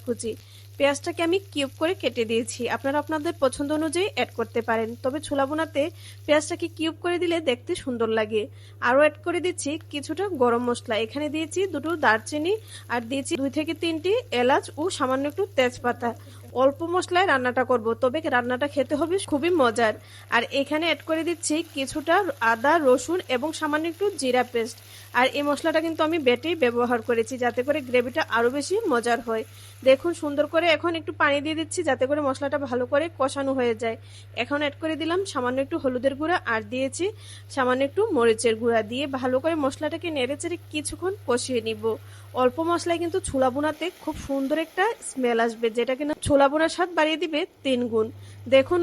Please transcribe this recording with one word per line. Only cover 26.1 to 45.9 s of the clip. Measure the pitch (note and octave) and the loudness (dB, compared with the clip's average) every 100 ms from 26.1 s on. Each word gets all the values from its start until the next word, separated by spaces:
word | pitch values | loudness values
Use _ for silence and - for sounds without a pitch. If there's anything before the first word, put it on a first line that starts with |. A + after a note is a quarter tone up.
| E4+ B3+ | 2 2
বেটেই | B3 D#4+ E4 | 2 0 0
ব্যবহার | A#3+ A#3+ A#3+ A#3+ A#3 | 0 2 0 0 0
করেছি, | A#3 A3+ B3+ | 0 0 -2
যাতে | A#3+ A#3+ B3+ | -2 0 0
করে | D4+ B3+ | -2 2
গ্রেভিটা | B3 B3 D#4 - A3 | 2 2 -2 0 2
আরও | A#3+ C#4+ | 2 0
বেশি | C4+ G4+ G#4+ | -2 0 2
মজার | A#3+ A#3 A#3 A#3 | 2 2 0 0
হয়। | A3 A3 - - - C4 | -4 -4 -14 -20 0 4
দেখুন | C4 E4+ E4 | 4 4 -2
সুন্দর | D4 C#4+ D4 | -2 0 2
করে | E4 E4+ D4+ | 2 4 4
এখন | E4+ E4 | 2 -2
একটু | D4+ D#4 | -6 0
পানি | D4+ C#4+ | 2 2
দিয়ে | D4 D#4 | 0 -4
দিচ্ছি, | D#4+ - D#4 | -4 -2 0
যাতে | B3+ C4 | 2 2
করে | D4 C#4 | 2 0
মশলাটা | C4+ C#4 C#4+ C4+ | -2 -2 -2 -2
ভালো | B3 B3 | -2 0
করে | C#4+ E4 - | 0 0 0
কষানো | C#4 C#4+ C4+ C4+ | 0 0 0 2
হয়ে | A#3+ A3 | 0 0
যায়। | A#3 A3+ - - - - | -4 -6 -12 -20 -12 -6
এখন | A#3+ C#4+ | -2 0
অ্যাড | C#4+ C#4+ | -2 -2
করে | D#4+ D4+ | -4 -2
দিলাম | D#4+ F4+ G4 | 0 0 -2
সামান্য | C#4+ B3 C4 | -2 0 0
একটু | C#4 E4 | -2 -2
হলুদের | C4+ B3+ C4+ C#4 | -2 0 0 0
গুঁড়া | D#4+ F4+ A3 | 0 0 0
আর | A3 G#3 | -2 -2
দিয়েছি | B3+ C4+ D4 F#4+ - - - - | -2 -2 -2 -4 -4 -14 -18 -6
সামান্য | C#4 B3 B3+ C#4 | 0 2 2 2
একটু | F#4+ A4 C#4+ | 2 2 4
মরিচের | A#3 A3 A#3+ A3 | 4 4 2 2
গুঁড়া। | A#3 A3+ G#3+ | 2 2 0
দিয়ে | B3 D4 C4+ | -2 -2 -2
ভালো | C4 B3+ | 0 2
করে | D#4+ E4 | 2 2
মশলাটাকে | C#4 - D4+ D#4+ E4+ D4 | 0 -2 -4 -4 -4 -2
নেড়েচেড়ে | B3 C#4+ E4+ E4+ - | -2 -2 -4 -6 -6
কিছুক্ষণ | D4+ D4 D#4 F4+ G4+ - | -6 -6 -4 -4 -4 0
কষিয়ে | B3 - B3 A3 | 0 0 -2 -2
নিব। | G#3+ A3 A3 - - - A#3+ | -2 -2 -4 -8 -18 -8 2
অল্প | B3+ B3+ E4 | 2 2 0
মশলায় | E4+ F4 E4+ | 0 0 -2
কিন্তু | E4+ F#4 - | 0 -2 -2
ছোলা | C4+ C4 | 2 2
বোনাতে | C4 D4+ D4+ E4 - | 2 -2 -2 -6 -6
খুব | D4+ - - | -8 -8 -4
সুন্দর | C4+ C4+ D4+ D#4+ | -2 0 -2 -2
একটা | - G#4+ - - | 0 0 -2 -8
স্মেল | C4+ B3 A3+ A#3 | -2 0 2 0
আসবে, | A3+ A#3 A3+ | 0 -2 0
যেটা | A#3+ | -2